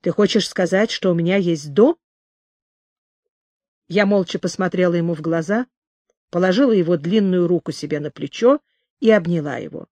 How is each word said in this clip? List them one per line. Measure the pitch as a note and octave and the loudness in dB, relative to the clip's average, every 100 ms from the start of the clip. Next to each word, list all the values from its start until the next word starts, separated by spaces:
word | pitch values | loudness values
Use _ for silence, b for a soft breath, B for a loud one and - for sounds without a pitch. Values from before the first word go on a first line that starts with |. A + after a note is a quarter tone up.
"Ты | F3+ | -4
хочешь | E3+ G#3 G#3+ - | 0 2 2 -2
сказать, | - F3 F#3+ A3 | -4 -2 0 -2
что | - F#3 | 0 0
у | |
меня | E3+ E3+ G3 | 0 0 0
есть | F3 D#3+ D3 | 0 -2 -2
дом?" | C#3+ B3+ E4+ _ _ _ _ _ _ _ _ _ _ _ _ _ _ _ _ _ _ _ | 4 4 2 _ _ _ _ _ _ _ _ _ _ _ _ _ _ _ _ _ _ _
Я | F3 G3+ | 0 2
молча | G#3 F3+ F#3+ | 2 0 -4
посмотрела | F3+ - F#3 F3+ F3+ E3+ | -6 -4 -4 0 0 0
ему | E3+ | -2
в | D#3+ | -4
глаза, | D#3+ E3 D#3+ A3 B3+ _ _ _ _ _ _ | -4 -4 -2 -4 -4 _ _ _ _ _ _
положила | F3 F#3 F#3 C#4 | 0 2 4 4
его | G#3 E3 F3 | 2 2 0
длинную | D#3+ A3 G3 F3+ F3 | 0 0 2 2 2
руку | F3 - | 0 -2
себе | D3+ D#3 D3+ | -10 -6 -6
на | D3 | -8
плечо | - - - A#3 C#4+ _ _ _ _ | -10 -12 2 2 2 _ _ _ _
и | A3 | 2
обняла | G#3 E3+ E3+ D3 A#2+ | 2 2 -4 -4 -10
его. | F2+ D2+ - | -12 -14 -18